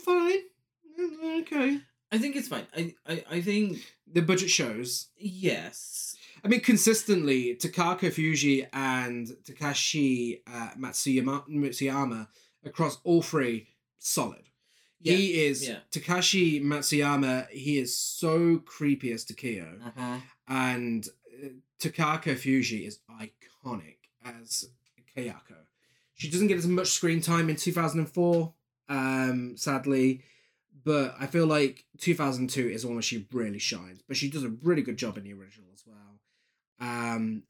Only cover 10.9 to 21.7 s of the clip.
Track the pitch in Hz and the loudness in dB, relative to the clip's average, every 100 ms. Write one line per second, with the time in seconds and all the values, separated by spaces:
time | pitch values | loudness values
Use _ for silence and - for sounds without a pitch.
10.9 | - 139 127 127 143 143 151 139 - 135 | -4 0 2 2 -2 -4 -2 -2 -2 -2
11.9 | 135 131 113 110 _ _ _ 151 - 156 | -2 -2 -4 -10 _ _ _ -10 -2 -2
12.9 | - 175 170 165 160 123 113 - _ _ | -2 4 4 4 0 0 -2 -8 _ _
13.9 | _ - - 113 - _ _ _ _ _ | _ -4 -2 -2 -8 _ _ _ _ _
14.9 | _ 170 185 196 165 147 131 131 107 - | _ 2 4 4 2 2 0 -4 -10 -10
15.9 | 156 - 180 175 190 175 147 143 147 147 | -8 -2 2 2 4 4 4 0 0 2
16.9 | 147 143 143 135 127 - 135 139 143 123 | 2 2 2 2 0 -4 -6 0 0 0
17.9 | - - - 170 160 170 165 - - 147 | -4 -6 -2 2 4 6 4 0 -2 0
18.9 | 135 127 113 - 117 131 101 82 95 120 | 2 -2 -6 -8 -8 -8 -8 -10 -14 -16
19.9 | 123 123 127 127 _ - 131 127 120 120 | -10 -8 -8 -12 _ -6 -2 0 -2 -2
20.9 | 113 - - - 123 139 131 _ | -4 -6 -14 -20 -18 -18 -18 _